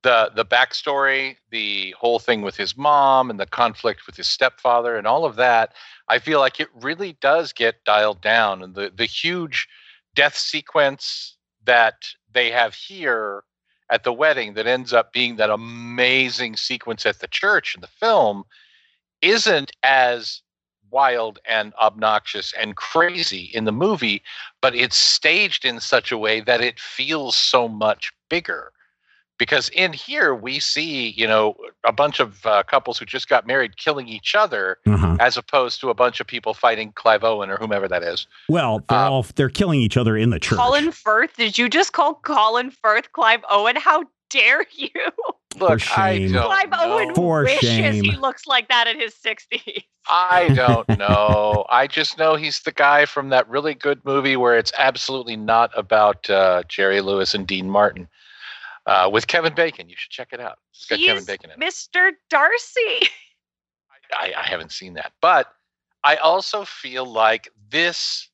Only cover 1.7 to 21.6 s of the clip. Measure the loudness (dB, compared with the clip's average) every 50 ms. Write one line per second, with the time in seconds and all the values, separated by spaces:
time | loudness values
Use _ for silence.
1.7 | -6 -6 -8 -10 -10 -4 -2 0 0 0 0 -2 -2 -2 -2 -6 -6 -6 -8 -8
2.7 | -6 -2 0 2 4 4 4 4 4 2 2 0 -4 -8 -10 -8 -2 -2 -2 -2
3.7 | -2 -2 -4 -4 -4 -4 -14 -20 -16 -8 -6 -6 -2 0 -2 -2 _ _ 0 2
4.7 | 2 2 2 0 -4 -2 0 0 0 0 0 -2 0 0 2 4 4 2 0 -2
5.7 | _ -20 -20 -20 -20 -20 _ -2 -2 -2 0 0 2 2 2 0 0 -4 -10 -10
6.7 | _ -12 -10 -8 -8 -6 -8 -10 -8 _ 0 2 2 2 0 -4 -4 -2 -2 -2
7.7 | -2 _ _ 2 2 4 4 2 -2 -2 0 2 2 4 2 2 -2 -6 -12 -14
8.7 | -10 -8 -8 -8 _ -6 -6 -6 -4 -6 -4 -4 -4 -4 -8 -6 -6 -6 -6 _
9.7 | -14 -20 _ -20 -20 _ _ _ _ 2 2 2 0 -4 -8 -6 -8 -8 -10 -2
10.7 | 0 2 2 2 0 -6 -12 -12 -12 -12 -14 -18 _ _ _ _ _ _ _ 2
11.7 | 4 4 4 2 0 _ -20 -20 -20 _ _ _ _ -2 -2 0 0 0 0 0
12.7 | -2 -12 -20 -18 -14 -6 -4 -2 -2 -2 -4 -6 -8 -12 _ _ _ _ _ _
13.7 | _ _ _ _ -2 0 0 -4 -2 2 2 2 2 0 -4 -6 -6 -4 -2 -2
14.7 | -2 -2 -2 0 2 2 2 _ -2 -2 -2 -2 0 0 0 0 0 -2 -4 -12
15.7 | -14 -14 -14 -8 -2 0 2 2 4 2 0 -2 -2 -6 -6 -6 -6 -8 -8 -8
16.7 | -8 -8 -6 -8 -8 -2 -2 -4 -4 _ -10 -8 -6 -2 0 0 0 0 -2 -4
17.7 | -10 -10 -14 -20 _ _ 0 2 2 4 2 2 0 -4 -12 _ _ _ _ _
18.7 | _ _ _ _ _ _ _ _ _ _ 0 2 2 2 2 2 0 0 -2 -4
19.7 | -8 _ 2 2 4 4 4 2 0 -2 -6 -12 -14 -16 _ _ _ _ _ _
20.7 | _ _ _ _ 0 2 2 2 2 0 -4 -6 -8 -12 _ -4 -2 -2